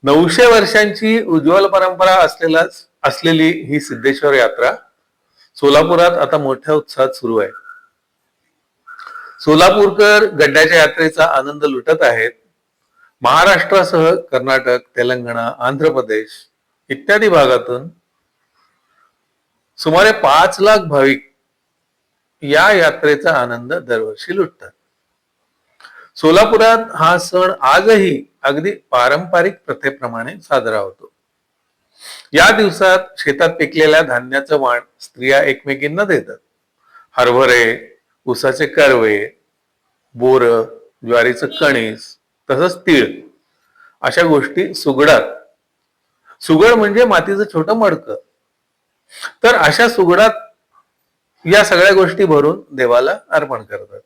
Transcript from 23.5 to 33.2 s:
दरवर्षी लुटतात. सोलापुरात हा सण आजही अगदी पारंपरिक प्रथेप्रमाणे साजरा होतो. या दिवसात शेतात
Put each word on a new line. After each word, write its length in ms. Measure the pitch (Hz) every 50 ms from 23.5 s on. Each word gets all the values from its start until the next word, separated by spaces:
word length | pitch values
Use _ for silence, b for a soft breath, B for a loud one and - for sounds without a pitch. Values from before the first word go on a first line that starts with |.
| 120 120 120 127 160
दरवर्षी 640 | 175 - 127 120 113 110 110 107 - - - 180
लुटतात. 340 | 196 180 156 _ _ - - _ _ _ _ _ _ _ _ _ _ _ _ _ _ _ _ _ _ _ _ _ B B B B B B B B
सोलापुरात 720 | - - 156 165 190 220 220 233 214 220 226 226 226 226 - -
हा 240 | - 160 160 175
सण 340 | 175 175 - 185 180 185 185 185 -
आजही 640 | 135 131 147 180 196 220 220 208 190 175 147 139 - _ _ _ -
अगदी 280 | 139 139 147 160 202 208 - _ _
पारंपरिक 640 | - 123 120 127 143 156 185 170 180 175 170 196 196 _ _
प्रथेप्रमाणे 680 | - 127 - - 135 135 - 131 117 117 113 113 135 - 98
साजरा 360 | - - 143 131 113 117 110
होतो. 340 | 107 98 95 92 _ - _ _ _ _ _ _ _ _ _ _ _ _ _ _ _ _ _ B B B B B B B B -
या 160 | 151 175 208 220
दिवसात 420 | 214 214 190 165 - 196 185 185 185 185 - _
शेतात 320 | -